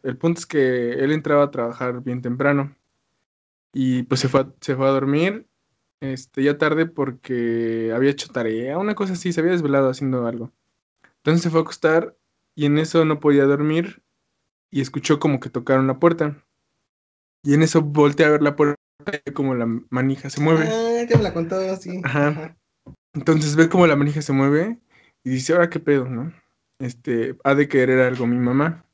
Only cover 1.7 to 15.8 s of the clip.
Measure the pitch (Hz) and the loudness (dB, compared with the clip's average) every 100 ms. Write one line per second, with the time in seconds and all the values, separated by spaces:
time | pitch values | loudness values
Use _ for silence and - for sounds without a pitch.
1.7 | 117 123 123 123 123 123 123 139 143 139 | -4 -6 -6 -8 -8 -6 -2 0 0 -4
2.7 | _ _ _ _ _ _ _ _ _ _ | _ _ _ _ _ _ _ _ _ _
3.7 | 135 131 127 123 131 131 135 131 _ - | -4 -2 -2 -2 -2 2 2 0 _ -6
4.7 | 131 135 135 139 147 180 214 - _ _ | -2 0 0 0 0 0 -4 -14 _ _
5.7 | _ _ _ 139 131 - - 139 143 156 | _ _ _ -10 -10 -10 -2 0 0 0
6.7 | 156 165 165 135 123 - 123 117 117 117 | 0 -2 -2 -6 -6 -8 -4 -2 -2 -2
7.7 | 113 113 117 139 139 - 127 113 113 127 | -4 -4 0 0 0 -8 -4 -4 -4 -4
8.7 | 160 202 208 196 180 180 165 165 180 147 | -4 -4 -4 -4 -4 -4 -2 0 0 0
9.7 | 139 131 127 135 127 117 117 113 _ _ | 2 0 -2 -4 -2 -4 -6 -12 _ _
10.7 | _ _ _ _ _ - 165 170 160 160 | _ _ _ _ _ 0 0 2 -2 -2
11.7 | - 160 160 - _ _ _ _ - 143 | -2 2 2 0 _ _ _ _ -2 2
12.7 | 147 160 170 156 147 151 143 139 143 151 | 2 2 2 2 2 2 4 4 2 0
13.7 | 160 190 - _ _ _ _ _ _ _ | -2 -4 -12 _ _ _ _ _ _ _
14.7 | 139 127 139 - 147 156 135 135 - 123 | -6 -4 -6 -2 0 0 -2 -4 -8 0
15.7 | 131 | 0